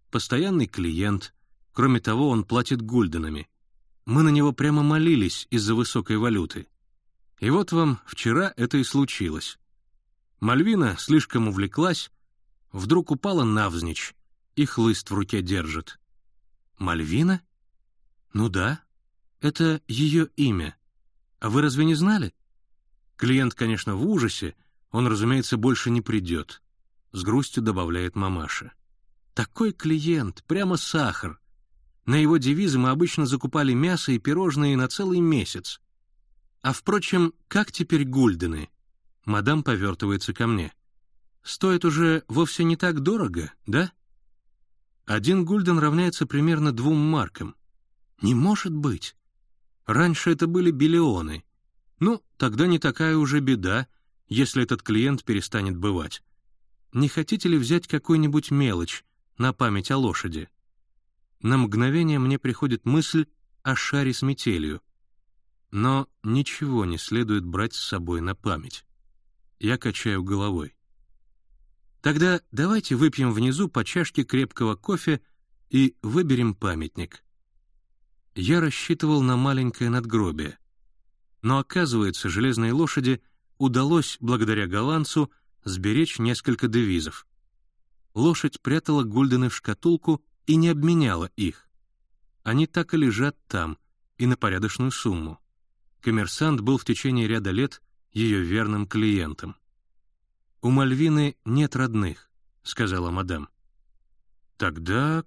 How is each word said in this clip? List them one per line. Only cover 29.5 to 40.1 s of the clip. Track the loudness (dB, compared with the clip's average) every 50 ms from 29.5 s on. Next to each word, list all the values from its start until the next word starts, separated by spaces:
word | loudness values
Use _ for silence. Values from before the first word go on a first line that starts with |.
| -2 -2 -2 -2
клиент, | -2 -2 -2 -2 -2 0 0 0 0 0 -2 -4 -8 -12 _
прямо | -4 -2 -2 0 0 -2 -2
сахар. | -2 -2 0 0 0 0 -2 -4 -8 -10 -12 -14 _ _ _ _ _ _ _ _ _ _ _ _ -2
На | 0 2
его | 4 6 6 4 4
девизы | 4 2 0 2 2 2 2 2
мы | 2 2
обычно | 2 2 0 0 2 0 0
закупали | 0 0 -2 -2 -2 -2 0 2 2 2
мясо | 2 2 0 0 -2 0 0
и | -2 0
пирожные | 0 0 0 0 0 0 0 0 0 2 2 2
на | 0 -2
целый | -2 -4 -2 0 2 2
месяц. | 2 2 2 2 0 -2 -8 -10 -10 -12 -14 -14 _ _ _ _ _ _ _ _ _ _ _ _ _ _ _ _
А, | -4 -4 -4
впрочем, | -2 -2 0 0 0 0 0 2 2 2 2 0 _ _ -2
как | 0 0 0 0
теперь | -2 -6 -2 0 0 0 0
гульдены? | 2 2 4 4 4 4 2 -4 -4 -4 -6 -10 -12 _ _ _ _ _ _ _ _ _ _ -6
Мадам | -2 -2 0 2 2 0 0 0
повёртывается | 0 0 0 0 -4 -4 -2 -2 -2